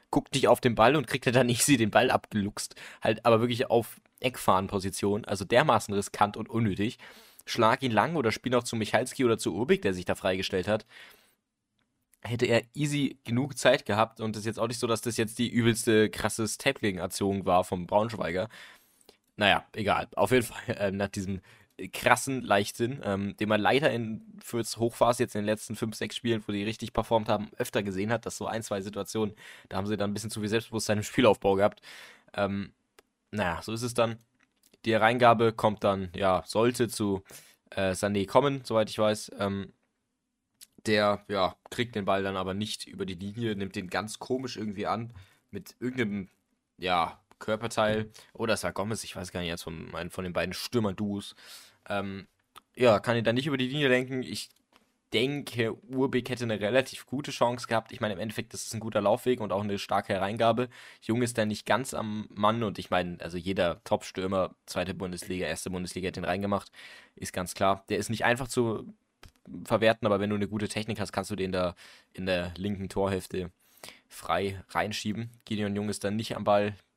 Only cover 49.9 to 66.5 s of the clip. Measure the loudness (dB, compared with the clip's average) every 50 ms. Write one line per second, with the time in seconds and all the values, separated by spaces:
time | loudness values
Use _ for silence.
49.9 | -10 -10 -10 -8 -8 -8 -8 -4 -2 -2 -2 -2 -4 -8 -8 -2 0 0 0 0
50.9 | -2 -2 -4 -4 -4 -6 -8 -12 -18 -20 -20 -20 -20 -20 -20 -20 _ _ _ -6
51.9 | -4 -4 -4 -6 -10 -12 -14 _ _ _ _ _ _ -20 _ _ _ 4 6 6
52.9 | 6 6 4 2 0 2 2 2 0 0 0 -2 -2 -2 -2 -2 -2 0 2 4
53.9 | 4 2 2 -2 -6 -6 -6 -6 -8 -10 -10 -12 _ _ _ _ _ _ _ _
54.9 | _ _ _ -2 0 0 0 0 -2 -6 -8 -8 -4 -2 -2 -2 -2 -6 _ -8
55.9 | -2 0 0 2 0 -2 -2 -2 -6 -6 -4 -4 -4 -2 -2 2 2 2 0 0
56.9 | -8 -16 -12 -8 -8 -8 -6 -8 -2 0 0 0 0 -4 -6 -2 -2 -2 -2 -4
57.9 | -8 -6 -4 -4 -4 -4 -6 -6 -6 -8 -10 -10 -12 -12 -12 -8 -8 -8 -8 -2
58.9 | -2 2 4 4 2 2 2 0 0 0 -2 -4 -4 -4 -2 -2 -4 -6 -4 -2
59.9 | -2 -2 0 -2 -2 -2 0 -2 0 2 2 2 4 2 -2 -4 -6 -20 -20 -20
60.9 | -20 _ -2 -2 0 2 2 0 0 0 0 0 -2 -6 0 0 0 0 0 -4
61.9 | -6 -6 -6 -6 -6 -8 -10 -10 -6 0 2 2 2 2 -2 -4 -4 -6 -4 0
62.9 | 0 0 0 0 -6 -10 -10 -8 -8 -6 -4 -4 0 2 0 0 0 -4 _ -2
63.9 | -2 -2 -2 -8 -6 -4 -4 0 0 0 0 -2 -4 _ _ -10 -6 -6 -4 -4
64.9 | -6 -8 -8 -8 -8 -10 -8 -8 -6 -4 -4 -4 -6 -6 -6 -8 -6 -6 -8 -8
65.9 | -8 -6 -6 -6 -6 -4 -4 -2 -2 -2 0 -2